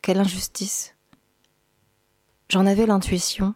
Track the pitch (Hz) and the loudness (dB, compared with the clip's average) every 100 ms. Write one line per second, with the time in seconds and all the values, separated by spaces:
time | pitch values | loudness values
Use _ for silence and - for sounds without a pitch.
0 | - 190 196 185 - - 196 - - _ | 0 0 0 -2 -10 -8 -8 -8 -10 _
1 | _ _ _ _ _ _ _ _ _ _ | _ _ _ _ _ _ _ _ _ _
2 | _ _ _ _ _ 190 190 196 220 196 | _ _ _ _ _ 2 4 4 4 2
3 | 185 180 - - 196 | 2 -2 -2 -2 -2